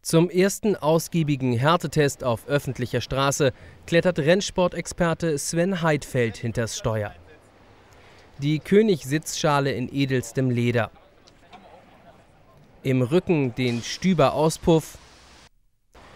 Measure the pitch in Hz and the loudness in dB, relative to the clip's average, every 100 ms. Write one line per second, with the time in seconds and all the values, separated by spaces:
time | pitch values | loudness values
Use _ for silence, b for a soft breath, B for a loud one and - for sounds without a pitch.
0 | - 160 175 175 196 - 220 185 147 160 | 2 2 2 2 0 0 -2 0 2 0
1 | - 170 151 143 131 117 139 175 156 156 | 0 -2 0 0 0 2 2 2 0 0
2 | 143 - 131 117 - 143 135 123 120 123 | 0 0 -4 -4 -2 -2 -2 -6 -4 -4
3 | - 127 139 139 139 B B B - 165 | -4 -2 0 2 0 B B B 0 2
4 | 175 170 143 190 - - 180 170 - - | 2 0 2 2 2 -2 -2 -2 -10 -2
5 | 175 160 170 147 - 165 175 190 160 147 | -2 0 -2 -4 -4 -2 -2 0 0 0
6 | - 131 117 - 117 110 113 - 123 110 | -2 -2 -2 -2 -6 -4 -4 -4 -4 -4
7 | 101 - - - _ _ - - - B | -6 -10 -20 -20 _ _ -20 -20 -20 B
8 | B B B - 143 151 - 196 220 175 | B B B -6 -2 -2 2 4 4 2
9 | 131 151 - - 160 143 139 110 127 139 | 0 -4 -4 -4 0 2 0 -2 -4 -2
10 | 139 131 120 - 131 120 120 117 107 - | 0 0 -2 -2 0 2 2 0 -2 -8
11 | - _ - _ - - - - - - | -20 _ -20 _ -20 -20 -20 -20 -20 -20
12 | - - _ _ _ - - - 135 131 | -20 -20 _ _ _ -20 -20 -8 -2 0
13 | 123 170 185 165 131 117 127 120 110 - | 2 0 2 0 0 -2 -2 -2 -6 -4
14 | 180 175 131 120 156 - - 160 - - | 0 4 2 4 0 0 2 2 2 -18
15 | - - - - - _ _ _ _ - | -20 -20 -20 -20 -20 _ _ _ _ -20
16 | - | -20